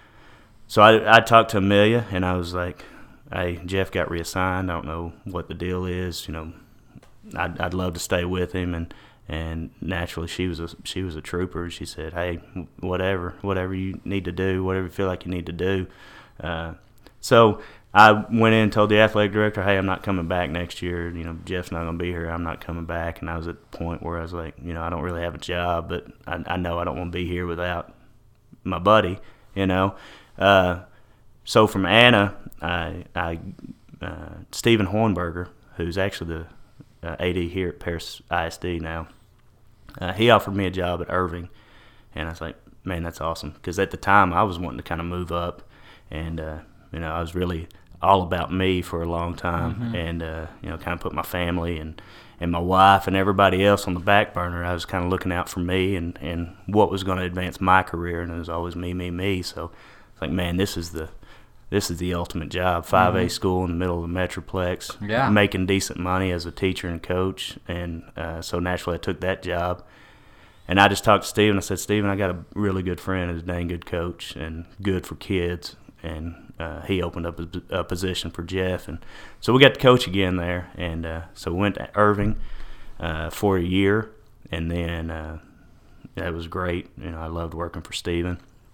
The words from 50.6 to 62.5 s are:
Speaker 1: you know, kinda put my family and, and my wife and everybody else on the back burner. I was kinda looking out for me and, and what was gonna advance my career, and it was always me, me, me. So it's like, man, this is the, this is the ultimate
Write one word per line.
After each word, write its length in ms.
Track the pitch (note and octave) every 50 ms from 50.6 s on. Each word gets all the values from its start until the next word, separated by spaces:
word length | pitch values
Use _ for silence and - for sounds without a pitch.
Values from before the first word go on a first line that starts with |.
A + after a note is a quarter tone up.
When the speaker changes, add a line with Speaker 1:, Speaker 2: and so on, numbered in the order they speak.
| -
Speaker 1:
you 60 | D#2+
know, 60 | E2 E2
kinda 200 | - E2+ F2 E2
put 140 | - F2 -
my 80 | E2 D#2+
family 560 | - - F2+ F2 E2+ F2 F2 E2+ E2+ E2+ D#2
and, 220 | D#2 D#2 D#2+ - - - - - - - - -
and 120 | F2 F2 E2+
my 60 | E2+
wife 480 | F2 F2+ F#2 F#2+ F#2+ G2 G2 G2 -
and 100 | - F#2
everybody 480 | F#2+ F#2+ G2 G2 F#2+ G2+ F#2+ F2+ F#2 G2
else 220 | G2+ G2+ G2 -
on 80 | - F2+
the 60 | F2
back 340 | E2+ G2+ G2+ G#2 G#2+ - -
burner. 300 | - F2 F2 F2 F2 F2
I 80 | F2 F2+
was 100 | E2+ -
kinda 240 | - - F#2+ F2+ F2
looking 240 | F#2 F#2 - F#2 F2
out 160 | F2 F2+ -
for 120 | - F#2+
me 360 | F2 F2+ F#2 F#2+ F#2 F#2+ G2
and, 220 | F2+ E2+ E2+ F2 -
and 340 | - D2+ F2 E2 E2+ E2+ - - -
what 240 | - F#2+ G#2 G#2 -
was 120 | F#2 G2 F#2+
gonna 200 | F#2+ F#2+ F#2 F#2
advance 360 | F2+ F2 F#2 F2+ F2+ - -
my 220 | F#2+ F#2 F#2 F#2 F#2
career, 380 | - - E2 F2 F2 E2+ E2+
and 100 | F2 F2 E2+
it 40 | E2+
was 100 | E2+ E2
always 260 | E2 E2+ E2+ F2 E2+
me, 160 | E2+ F2 F2 F2+
me, 160 | F2+ F2+ F2+
me. 320 | F2 F2 F#2 G2+ G2 F#2 F2
So 280 | - - D#2+ E2 E2+ - - - - - - - - -
it's 80 | -
like, 100 | - C#2+
man, 260 | D2+ F#2 F2 E2+ E2+ F2+
this 180 | G2 G2+ -
is 140 | F2 E2 E2+
the, 180 | E2+ D#2+ D#2 D#2 - - - - - - - - - - - -
this 200 | - G2+ - -
is 80 | F2 E2
the 160 | F2+ F2+ F2
ultimate 360 | F2 F2 - - F2 D#2+ -